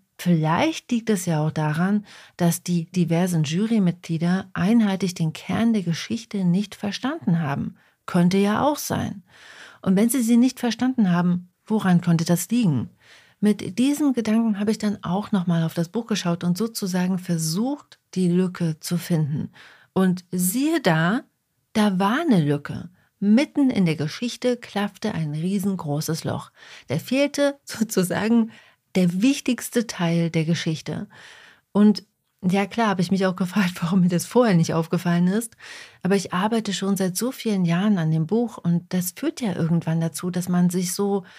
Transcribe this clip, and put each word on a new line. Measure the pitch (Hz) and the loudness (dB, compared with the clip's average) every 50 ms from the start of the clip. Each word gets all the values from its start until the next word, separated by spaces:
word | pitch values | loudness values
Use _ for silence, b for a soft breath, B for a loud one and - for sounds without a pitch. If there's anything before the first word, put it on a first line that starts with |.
| _ _ _ | _ _ _
vielleicht | - - 175 175 160 156 156 160 190 269 320 320 - - - | -6 0 2 2 2 2 2 2 2 0 0 -2 -4 -6 -4
liegt | 247 233 226 - | -4 -2 0 0
es | 214 185 180 | -2 -2 0
ja | 175 165 151 151 | -2 -2 0 0
auch | 156 | 0
daran, | 156 160 156 151 151 160 175 190 208 208 208 B B B B B B B | -2 -2 -2 0 0 0 0 0 0 -2 -2 B B B B B B B
dass | 180 170 175 - - | 0 0 0 0 -2
die | - 175 170 160 | -2 -2 -2 -2
diversen | - - 180 170 151 165 165 185 185 180 160 151 | -2 0 0 0 2 2 0 0 2 2 0 0
Jurymitglieder | 135 160 180 214 220 233 220 190 175 175 - - - 165 156 170 175 180 190 190 - - | 0 0 -2 0 0 2 2 2 2 0 -2 -4 -6 -4 -2 0 0 0 0 -2 -4 -4
einheitlich | 170 170 196 233 240 220 202 190 180 196 185 180 | -2 2 4 4 4 4 4 2 0 -2 -4 -2
den | - 165 156 156 | -2 -2 -2 -4
Kern | - - - 185 - 226 233 226 | -6 -6 -6 -2 0 0 2 2
der | 214 175 | 0 0
Geschichte | 170 165 - - - 220 233 - - - 202 185 | -2 -2 -4 -4 -6 -6 -8 -8 -6 -6 -2 0
nicht | 175 170 190 202 - - | 2 2 2 0 -2 -6
verstanden | - - 202 190 - - 254 311 339 - - 165 170 | -8 -8 -8 -6 -4 -4 -6 -6 -4 -2 0 0 0
haben. | 160 143 139 143 - - - b b b b b b | 0 0 -2 -4 -4 -6 -8 b b b b b b
Könnte | - - 185 175 180 190 196 | -2 0 2 4 4 4 4
ja | 202 202 214 - - | 2 2 2 0 0
auch | 285 294 - | 0 0 -2
sein. | - - - - - - - 202 - B B B B B B B B B B B B | -4 -4 -4 -4 -4 -4 -8 -10 -16 B B B B B B B B B B B B
Und | - 190 | 2 2
wenn | 180 226 233 | 4 4 2
sie | - 277 233 | 2 0 2
sie | 226 240 233 | 4 4 6
nicht | 240 262 - - | 4 4 2 0
verstanden | - 240 220 - 247 254 262 - 214 180 | -4 -4 -2 -2 -2 -2 0 2 2 2
haben, | 175 175 175 180 175 180 - - _ _ _ | 4 2 2 2 0 0 -4 -8 _ _ _
woran | - 220 214 196 190 175 170 | -2 -2 0 2 4 4 4
könnte | 175 175 170 160 165 | 4 4 2 2 2
das | - 175 170 - - | 2 0 0 0 0
liegen? | 226 247 240 180 143 120 - - - b b b b b b b b b | 0 2 2 2 2 0 -2 -6 -10 b b b b b b b b b
Mit | 202 208 208 208 - - 185 220 | 0 0 0 0 -2 -6 -2 0
diesem | 247 277 285 294 302 277 254 | 0 0 2 2 2 0 0
Gedanken | 240 220 214 214 226 233 226 208 190 | 0 0 0 2 2 2 0 0 0
habe | 208 208 | 0 -2
ich | 214 220 | -2 -2
dann | 214 208 202 - - | -2 -4 -4 -4 -4
auch | 165 175 196 - - | -4 -2 -4 -2 0
nochmal | - 196 175 180 170 165 165 | -2 0 2 2 2 2 0
auf | 160 - | 0 -2
das | 170 170 160 | -4 -4 -4
Buch | - 220 233 | -4 -6 -4
geschaut | - 220 180 - 175 170 170 - | -4 -4 -2 -2 -2 -2 -2 0
und | 175 175 | -2 0
sozusagen | 185 220 226 226 - 208 185 180 185 180 180 190 175 | 0 -2 -4 -4 -6 -6 -4 -2 0 0 0 -2 -2
versucht, | 180 - 175 160 160 160 160 190 233 262 285 285 - _ - - _ _ - | -2 -2 -4 -2 -2 -2 -2 -2 -2 -2 -4 -6 -10 _ -20 -20 _ _ -4
die | 185 185 175 | 0 2 2
Lücke | 175 180 185 180 180 - 175 165 156 - | 2 2 2 0 -2 -2 -2 -2 -4 -4
zu | - - 175 | -6 -4 -4
finden. | 170 - - 170 156 156 139 151 - - - B B B B B B B B B | -4 -2 0 0 0 0 0 -2 -4 -6 -6 B B B B B B B B B
Und | 185 190 185 180 180 - _ | 0 2 2 0 -2 -4 _
siehe | - 185 180 185 196 254 277 311 330 320 | -6 -4 -2 -2 0 0 0 0 0 0
da, | - 185 160 160 165 175 208 269 - _ _ _ _ _ _ _ _ _ - | 2 2 2 2 2 0 0 -2 -4 _ _ _ _ _ _ _ _ _ -2
da | 220 214 208 190 180 | 0 2 2 2 0
war | 196 196 233 285 | 0 0 0 0
eine | 349 330 233 175 147 | 2 2 4 4 4
Lücke. | 143 143 143 143 - - - - - b b b b b _ | 2 0 -2 -2 -6 -10 -10 -12 -14 b b b b b _
Mitten | 196 202 214 247 302 302 - 294 285 262 | 2 4 4 4 4 2 0 0 0 2
in | 247 - 185 | 2 2 2
der | 165 156 | 2 2
Geschichte | 151 143 151 - - 240 240 - - - 247 247 | 0 -2 -4 -4 -6 -6 -6 -6 -4 -2 -2 -2
klaffte | 240 - - - 196 202 202 - - - 214 - | -2 -6 -8 -6 -4 -4 -4 -6 -6 -6 -6 -4
ein | 160 160 147 147 | -4 -4 -4 -4
riesengroßes | 156 160 185 196 208 185 202 190 175 - 147 143 147 156 - 165 160 - | -4 -2 -2 -2 -2 -2 -2 -4 -4 -4 -4 -4 -2 -2 -4 -4 -4 -4
Loch. | - 110 139 - - _ B B B B B B B | -4 -6 -6 -8 -12 _ B B B B B B B
Da | 123 165 | -6 -6
fehlte | - - 247 269 285 285 285 - 285 285 285 - | -4 -2 0 0 0 0 0 0 0 0 -2 -4
<laughs> | _ | _
sozusagen | - - - 220 214 - 196 180 180 170 170 190 226 233 233 220 226 B B B B B B B _ - | -12 -8 -6 -6 -2 0 0 -2 0 -2 -2 0 2 2 2 2 0 B B B B B B B _ 0
der | 185 185 175 170 185 214 | 2 2 2 2 2 2
wichtigste | 269 277 - - - 247 233 - - - 240 226 | 2 0 0 -2 -4 -4 -4 -4 -4 -2 -2 -2
Teil | 233 - - 175 165 170 170 170 165 | -2 -4 -4 -2 0 0 0 0 0
der | 165 165 156 | 0 -2 0
Geschichte. | 160 170 - - 170 160 - - - 151 - 202 - B B B B B B B B B B B B - | 0 0 -2 -2 -4 -4 -6 -6 -8 -8 -8 -10 -12 B B B B B B B B B B B B 2
Und | 196 208 214 208 - - _ _ _ _ _ _ _ - | 4 6 6 4 4 -2 _ _ _ _ _ _ _ -2
ja, | 180 180 196 202 | 0 0 0 0
klar, | 190 - 233 233 214 | -2 -2 -2 0 0
habe | 190 185 | 0 0
ich | 180 180 | 0 0
mich | 190 185 196 | 0 0 0
auch | 190 180 | 0 0
gefragt, | - 190 175 - 214 190 175 180 | -2 -4 -2 0 0 0 0 -2
<laughs> | - | -4
warum | 175 160 196 190 175 | -2 0 2 4 4
mir | 180 | 4
das | 180 170 - | 2 0 -2
vorher | - - 233 247 226 190 | 0 2 2 4 4 4
nicht | 165 165 - - | 4 4 2 0
aufgefallen | - 165 - - 175 - 175 175 175 175 180 | -2 -2 -2 -2 -2 0 0 2 2 2 2
ist. | 190 220 233 - _ B B B B B B B B B B | 0 0 -4 -6 _ B B B B B B B B B B
Aber | 180 196 | 0 0
ich | 196 - - - | 0 0 -2 -4
arbeite | 180 196 220 233 226 220 214 190 | -2 -2 0 0 -2 -2 -2 -4
schon | - 190 196 202 | -4 -2 -2 0
seit | 190 190 185 180 | 0 0 -2 -2
so | - 220 254 269 | -2 -4 -4 -4
vielen | - - 226 208 190 180 | -4 -4 -2 0 0 2
Jahren | 165 170 175 202 220 208 | 2 2 2 2 2 2
an | 180 160 156 | 2 2 2
dem | 160 160 160 | 0 0 0
Buch | 156 208 226 240 226 - - | 0 0 0 0 -2 -4 -4
und | - 170 170 170 180 - - | -2 0 0 0 -2 -2 -4
das | 185 180 180 - | -4 -4 -4 -6
führt | - - 311 311 - | -6 -4 -4 -4 -4
ja | 254 208 170 | -4 -4 -2
irgendwann | - 170 156 170 170 - 165 160 165 | -2 0 0 0 0 0 0 -2 -2
dazu, | 165 160 - - - 185 | -2 -4 -4 -6 -6 -6
dass | 180 180 175 180 | -4 -4 -2 0
man | 180 180 175 180 | 2 2 2 2
sich | 175 180 180 180 - | 2 0 -2 -4 -2
so | - 202 202 202 196 185 B B | -2 -2 0 -2 -2 -4 B B